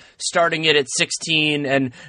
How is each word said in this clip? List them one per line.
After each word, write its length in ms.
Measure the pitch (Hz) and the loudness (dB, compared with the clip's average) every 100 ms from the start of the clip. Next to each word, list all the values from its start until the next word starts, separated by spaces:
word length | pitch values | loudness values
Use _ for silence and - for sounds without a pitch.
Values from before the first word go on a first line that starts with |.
| - - | -20 -12
starting 480 | - 185 170 165 160 | -4 0 2 2 2
it 100 | 147 | 2
at 100 | 135 | 2
sixteen, 800 | - 165 - - 160 151 147 143 | -2 -2 -4 -2 0 0 0 0
and 260 | 139 131 - | 0 -2 -6